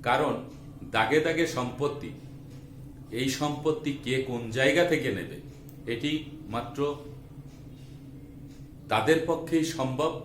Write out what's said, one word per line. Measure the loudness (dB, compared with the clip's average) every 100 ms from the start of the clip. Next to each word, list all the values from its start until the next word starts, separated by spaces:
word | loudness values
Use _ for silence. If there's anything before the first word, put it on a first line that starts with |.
| 4
কারণ | 4 4 0 -6 -12 -14 -12 -2 2
দাগে | 6 6 6
দাগে | 4 2 2
সম্পত্তি, | -2 0 -2 -2 -8 -12 -14 -14 -14 -16 -16 -16 -14 -14 -8 -2
এই | 0 2
সম্পত্তি | 0 2 2 2 0 -2
কে | 0 0 2
কোন | -2 -2 4
জায়গা | 6 8 6
থেকে | 4 2 -2
নেবে, | -4 -8 -12 -14 -16 -12 -4
এটি | -2 0 -2 -4 -12 -6
মাত্র | -6 -4 -2 -2 -2 -10 -14 -14 -16 -16 -16 -16 -16 -16 -16 -16 -16 -16 -16 -16 -14 -16 -16 0
তাদের | 2 6 4 6
পক্ষেই | 0 4 2 2 0
সম্ভব | -2 2 0 0